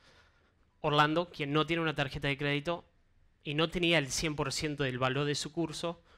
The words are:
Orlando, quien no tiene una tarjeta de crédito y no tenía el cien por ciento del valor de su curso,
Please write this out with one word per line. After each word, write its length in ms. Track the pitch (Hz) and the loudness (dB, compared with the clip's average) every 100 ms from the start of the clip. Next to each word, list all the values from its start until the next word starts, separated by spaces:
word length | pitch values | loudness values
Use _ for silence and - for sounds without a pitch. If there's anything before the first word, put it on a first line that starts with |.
| - - _ _ _ _ _ _ | -20 -20 _ _ _ _ _ _
Orlando, 500 | 156 147 147 160 175 | 2 4 6 4 -2
quien 220 | - 143 | -4 0
no 120 | 151 151 | 0 2
tiene 160 | 165 | 0
una 140 | 160 147 | 0 -2
tarjeta 320 | 139 - 143 | -4 -2 -4
de 100 | 139 | -2
crédito 480 | 143 143 151 175 - _ _ _ _ _ | -2 -2 -2 -6 -8 _ _ _ _ _
y 120 | 156 147 | -4 0
no 140 | 165 | 0
tenía 280 | 185 170 165 | 2 4 4
el 140 | 131 | 2
cien 240 | - 160 151 | -2 -2 -2
por 160 | 139 | -4
ciento 320 | - 156 143 | -2 -4 -2
del 160 | 131 123 | -2 0
valor 260 | 131 135 147 | 0 0 0
de 80 | 139 | -2
su 160 | 156 | -4
curso, 520 | 170 156 151 170 170 - | -4 -4 -4 -6 -8 -14